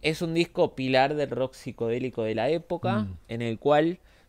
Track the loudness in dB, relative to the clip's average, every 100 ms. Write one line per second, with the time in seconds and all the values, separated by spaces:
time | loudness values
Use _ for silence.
0 | -4 -2 0 0 0 0 0 0 2 4
1 | 4 2 -2 -2 -4 -6 -14 -6 -2 -2
2 | -4 -4 -2 0 0 -2 -4 -4 -2 -2
3 | -4 -8 -10 -6 -4 -2 2 4 4 -2
4 | _ _